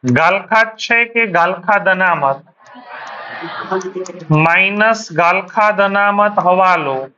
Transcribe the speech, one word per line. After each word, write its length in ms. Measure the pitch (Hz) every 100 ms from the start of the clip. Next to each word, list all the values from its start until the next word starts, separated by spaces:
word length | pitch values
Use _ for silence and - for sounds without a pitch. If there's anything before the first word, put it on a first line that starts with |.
ગાલખાત 640 | 131 123 160 196 190 220 226 220
છે 280 | - 233 233
કે 200 | 233 220
ગાલખાદ 600 | 170 170 185 180 202 180
અનામત? 520 | 185 185 165 139 139 - _ - - - - - - - - 165 - - 190 185 190 185 180 160 151
માઇનસ 640 | 160 175 190 202 220 220 220
ગાલખાદ 680 | 156 170 185 180 - 214 196
અનામત 560 | 196 196 202 202 208 202
હવાલો. 600 | 175 180 190 175 147 135 135